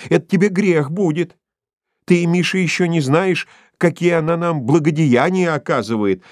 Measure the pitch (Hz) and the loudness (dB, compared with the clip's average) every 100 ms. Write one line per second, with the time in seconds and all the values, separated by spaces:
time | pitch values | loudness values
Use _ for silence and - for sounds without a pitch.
0 | - 165 - 196 202 185 208 160 139 170 | -2 -2 0 0 0 0 0 0 -2 -2
1 | 185 156 165 _ _ _ _ _ _ _ | -2 -2 -6 _ _ _ _ _ _ _
2 | - 175 170 175 165 190 170 - 175 170 | 0 0 2 0 0 -2 -2 -2 0 0
3 | 131 156 190 170 - _ _ - 170 - | 0 0 0 -2 -6 _ _ -2 -2 0
4 | 170 170 156 170 170 160 117 165 151 156 | 0 0 0 -2 -2 -4 0 2 2 0
5 | 156 120 160 185 175 151 - 143 101 113 | 2 2 2 0 -2 -2 -2 -4 -2 -2
6 | 101 92 - | 0 -2 -6